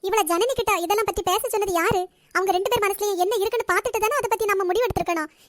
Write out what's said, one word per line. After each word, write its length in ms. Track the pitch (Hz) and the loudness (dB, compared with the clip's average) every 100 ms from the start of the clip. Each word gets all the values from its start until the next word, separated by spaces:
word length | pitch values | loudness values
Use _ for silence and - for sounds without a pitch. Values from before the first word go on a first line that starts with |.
இவள 200 | 381 427 349 | 0 0 0
ஜனனி 260 | 339 466 | 0 0
கிட்ட 300 | 523 453 381 | 0 0 -2
இதெல்லாம் 240 | 339 415 415 | 0 -2 0
பத்தி 140 | 381 | -2
பேச 260 | 381 381 494 | 0 -2 0
சொன்னது 240 | 440 392 | -2 0
யாரு? 360 | 349 349 427 370 _ _ | 0 2 0 -2 _ _
அவங்க 200 | 339 381 | -4 0
ரெண்டு 180 | 359 403 | 0 2
பேர் 140 | 494 | 2
மனசுலயும் 380 | 403 403 415 370 | 2 2 -2 0
என்ன 140 | 359 453 | 2 2
இருக்குன்னு 340 | 403 480 480 | 0 -2 2
பார்த்துட்டு 300 | 370 494 440 | 2 2 0
தானே 180 | 427 587 | 0 0
அதை 120 | 453 | 0
பத்தி 160 | 427 427 | 0 0
நம்ம 160 | 392 | 0
முடிவு 220 | 370 370 494 | 0 2 0
எடுத்திருக்கணும். 460 | 381 359 339 302 _ | 0 -2 -2 -4 _